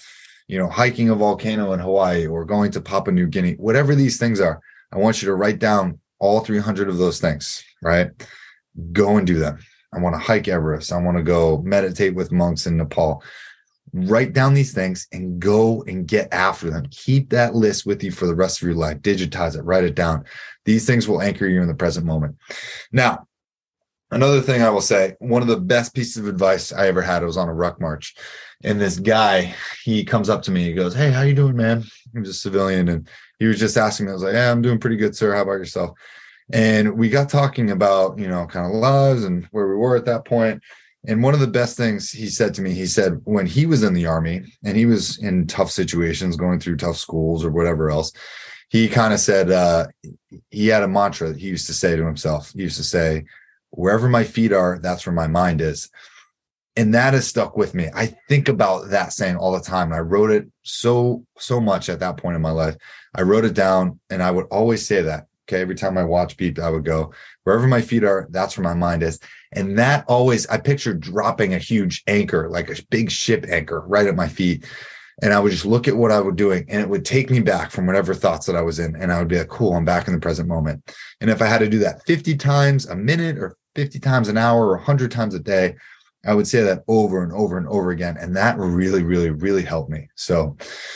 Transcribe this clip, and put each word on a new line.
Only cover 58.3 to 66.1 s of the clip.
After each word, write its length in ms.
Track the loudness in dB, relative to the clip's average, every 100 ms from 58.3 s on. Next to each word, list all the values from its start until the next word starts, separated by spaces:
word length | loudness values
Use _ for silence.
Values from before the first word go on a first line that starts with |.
| 2 2
about 400 | 2 2 0 -2
that 240 | -2 -2
saying 240 | -4 -4 -2
all 160 | -2
the 60 | -2
time. 280 | -2 -2 -2
And 80 | -2
I 40 |
wrote 320 | 0 2 4
it 160 | 2 0 _
so, 640 | -14 -4 0 2 0 -2 -8 -12
so 220 | -4 0
much 300 | 0 0 -2
at 100 | -4
that 160 | -6 -6
point 180 | -4 -2
in 60 |
my 100 | -2
life. 240 | -2 -2 -4 -14 -20 _ -2
I 60 |
wrote 220 | 2 4
it 100 | 2
down 460 | 2 2 2 0 -4 -8
and 120 | -4
I 100 | -2
would 140 | -2 -2
always 340 | 0 0 0 0
say 160 | 0
that. 260 | 0 -4 -12 _ -6
Okay. 140 | -4
Every 140 | -4 -4
time 200 | -4 -2
my 80 |
watch 340 | 0